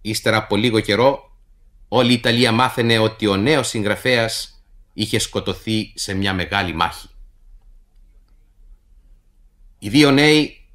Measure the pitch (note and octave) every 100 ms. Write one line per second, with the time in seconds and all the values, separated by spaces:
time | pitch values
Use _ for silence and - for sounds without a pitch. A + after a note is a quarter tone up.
0 | G#2+ A2 A#2+ A2 - G2+ A#2+ A2 G2+ G2
1 | B2+ C3+ - - _ - - _ - A2+
2 | B2 B2 A#2+ A#2 B2 A2+ B2+ - A#2 A2+
3 | A2 - G#2 G2 A2+ D3+ B2 A#2 G2+ G#2
4 | C3 B2 A2+ - - - _ - - -
5 | A2 A2 - B2 G#2 F#2 - A2 G#2 -
6 | - F#2+ G2 F#2+ E2+ G2+ F2+ D#2+ E2+ -
7 | - - - _ - - - - _ _
8 | - - _ _ _ _ - - _ -
9 | _ - _ _ _ _ - _ G2+ C3
10 | C#3+ C3+ D3+ D#3 C#3+ - -